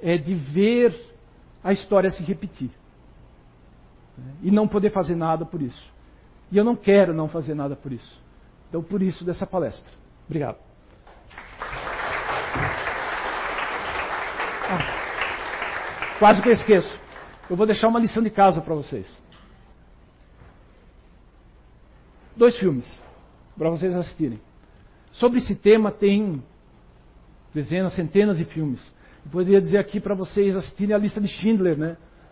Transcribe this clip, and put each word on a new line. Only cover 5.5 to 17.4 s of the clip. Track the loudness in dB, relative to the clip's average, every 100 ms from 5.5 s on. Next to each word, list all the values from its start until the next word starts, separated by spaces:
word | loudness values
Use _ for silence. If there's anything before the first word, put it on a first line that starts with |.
| -6
isso. | -8 -8 -20 -20 -20 -20 -20 -20 -2
E | 2
eu |
não | 2
quero | 2 4 6 6
não | 2 -4
fazer | -6 -6
nada | -6 -6 -8
por | -10
isso. | -12 -14 -20 -20 -20 -20 _ -10
Então, | -8
por | -4 -2
isso | -2 -2
dessa | -6 -6 -4
palestra. | -4 -4 -8 -20 -20 -20 -20 -8
Obrigado. | -4 -4 -8 -18 _ -20 -20 -20 -20 -20 -20 -20 -14 -12 -10 -10 -8 -6 -6 -6 -6 -6 -6 -6 -6 -8 -8 -8 -6 -8 -8 -8 -8 -8 -8 -8 -8 -8 -8 -8 -8 -8 -8 -6
Ah, | -4 -4 -8 -10 -8 -8 -8 -10 -10 -10 -10 -10 -12 -10 4
quase | 6 6
que | 4
eu |
esqueço. | 2 6 4 2 -12 -18 -20 -20 -18